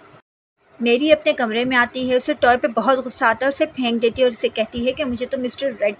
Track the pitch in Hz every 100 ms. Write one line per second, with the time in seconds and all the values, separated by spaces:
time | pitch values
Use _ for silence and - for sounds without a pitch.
0 | - - _ _ _ _ _ - 240 240
1 | 302 302 302 294 233 220 254 254 240 254
2 | 254 247 294 302 240 247 277 226 214 254
3 | 254 - 240 226 269 277 311 262 240 233
4 | 226 254 247 233 233 226 214 240 247 262
5 | 269 240 247 262 247 - 277 208 208 202